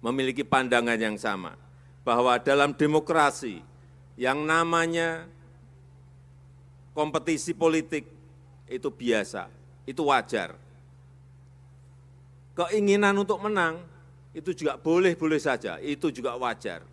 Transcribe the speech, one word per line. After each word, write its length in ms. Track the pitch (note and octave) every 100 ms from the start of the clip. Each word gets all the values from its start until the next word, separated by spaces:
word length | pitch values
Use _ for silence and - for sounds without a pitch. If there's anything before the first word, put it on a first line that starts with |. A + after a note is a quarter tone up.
Memiliki 400 | A#2 C3 C3 B2+
pandangan 560 | C#3+ C3+ B2+ B2 A#2+ A2+
yang 160 | A2 G#2+
sama. 400 | A2+ G2 F2 - - - - -
Bahwa 320 | - A#2+ B2 B2
dalam 400 | B2+ C#3 C#3+ C3+
demokrasi, 880 | D3+ D3+ D3+ D#3+ C#3+ C3 B2+ F2+ - - - - - -
yang 240 | B2 C#3
namanya 800 | D3+ D#3+ E3+ E3+ E3 E3 E3 E3 E3+ - - - - - - - - - - - - - - - -
kompetisi 640 | - D3+ D#3 - D#3+ - E3+
politik 480 | E3 D#3+ D#3+ D#3 - - - - - - -
itu 240 | B2 C#3+
biasa, 560 | - A#2+ A2 F#2+ G#2+ F#2+ - - - -
itu 160 | C3+
wajar. 560 | D3 C3 - A2+ E2+ E2 - - - - - - - - - - - - - - - - - - -
Keinginan 640 | - E3+ G#3 G3+ G3+ G3+ G3+
untuk 160 | G3 F#3+
menang 400 | G3+ G#3 E3+ E3 F3 - - - - D#3+
itu 160 | D#3+
juga 240 | F3 D3+ C#3
boleh-boleh 640 | D#3+ E3+ F#3 E3+ D#3+ D#3
saja, 400 | D3 B2 A2 E2
itu 320 | C#3+ C#3+ D#3+
juga 240 | B2 A#2+ B2
wajar. 480 | B2 A2+ G#2+ E2+ -